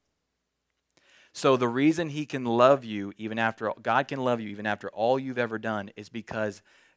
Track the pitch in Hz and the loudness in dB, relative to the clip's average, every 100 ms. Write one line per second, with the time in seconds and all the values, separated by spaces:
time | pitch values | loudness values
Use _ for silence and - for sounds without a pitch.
0 | _ _ _ _ _ _ _ _ _ _ | _ _ _ _ _ _ _ _ _ _
1 | _ _ _ - 143 131 123 120 147 160 | _ _ _ 0 4 4 4 2 2 2
2 | 160 147 151 139 123 117 127 139 120 104 | -2 -6 -6 -4 0 6 6 6 2 -8
3 | 98 - 110 110 113 - 110 - 117 120 | -8 -8 -8 -2 -2 0 -6 -4 0 0
4 | 139 139 127 120 107 101 107 104 98 - | 0 -2 -2 -2 -4 -6 -4 -4 -6 -2
5 | 113 135 135 123 120 110 113 107 101 - | 0 0 -2 -4 -4 -4 -4 -4 -6 -12
6 | 104 113 - 113 107 101 _ _ _ | -12 -12 -8 -4 -4 -6 _ _ _